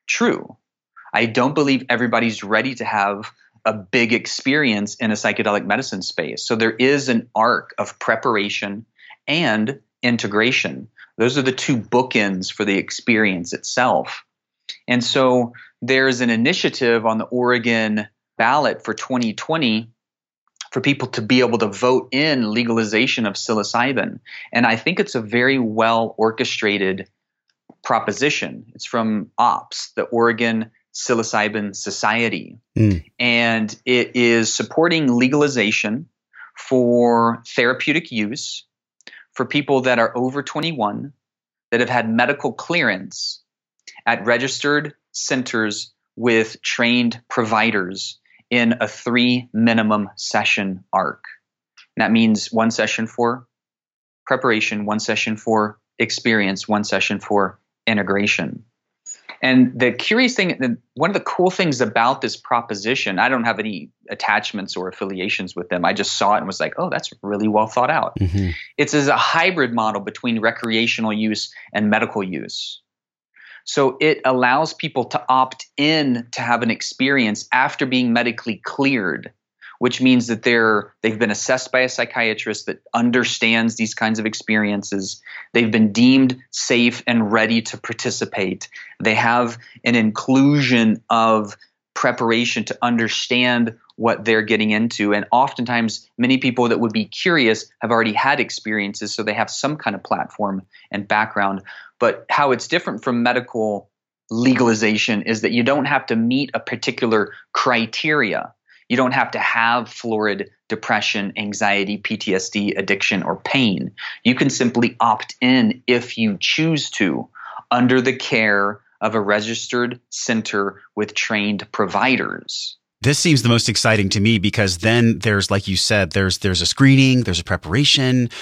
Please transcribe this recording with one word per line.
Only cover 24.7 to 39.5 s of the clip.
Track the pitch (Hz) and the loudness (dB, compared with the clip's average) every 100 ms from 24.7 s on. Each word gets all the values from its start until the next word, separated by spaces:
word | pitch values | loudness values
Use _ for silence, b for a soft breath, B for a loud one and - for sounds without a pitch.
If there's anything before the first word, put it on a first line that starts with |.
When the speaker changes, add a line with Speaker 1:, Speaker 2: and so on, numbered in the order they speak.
Speaker 1:
think | 113 156 180 | 2 -2 -2
it's | - | -2
a | 127 | -4
very | 107 120 127 135 | -2 0 2 2
well | 113 107 113 117 113 - | 0 2 2 2 0 0
orchestrated | 110 110 117 - 107 101 95 95 92 _ _ _ _ _ _ - | 0 0 -4 -2 0 0 0 -2 -8 _ _ _ _ _ _ -14
proposition. | - 117 - 101 147 143 76 62 - | -2 -2 -2 -2 -2 -2 -6 -10 -18
It's | - | -18
from | - 117 110 107 85 - | -6 -2 0 -2 -4 0
ops, | 120 - - - - | 2 2 -4 -14 -10
the | - | -6
Oregon | - 117 117 113 117 110 110 _ _ | -2 2 2 2 0 -2 -4 _ _
Psilocybin | - - 117 110 110 107 107 104 | -12 -2 0 0 0 0 -2 -6
Society. | 98 - - 107 113 113 95 50 - _ - | -8 -10 -2 0 0 0 -4 -10 -20 _ 2
Speaker 2:
Mm. | 107 87 - - | 2 2 -4 -4
Speaker 1:
And | 123 117 117 113 107 - 123 | 0 2 2 0 -2 -6 0
it | 123 - 123 | 2 2 2
is | 120 117 110 | 4 4 2
supporting | - 113 - 170 165 139 | -2 -2 2 2 2 2
legalization | 120 127 147 147 127 104 110 104 120 170 _ _ B B | 2 4 4 2 2 0 0 -2 -4 -8 _ _ B B
for | - - 131 120 120 120 117 117 117 - - | -16 0 2 4 4 4 4 4 0 -4 0
therapeutic | 120 127 - 151 - | 2 2 0 -2 -2
use | 117 104 139 - - - _ _ _ - B B | -4 -4 -4 -10 -12 -16 _ _ _ -20 B B
for | - | -8
people | 120 | -2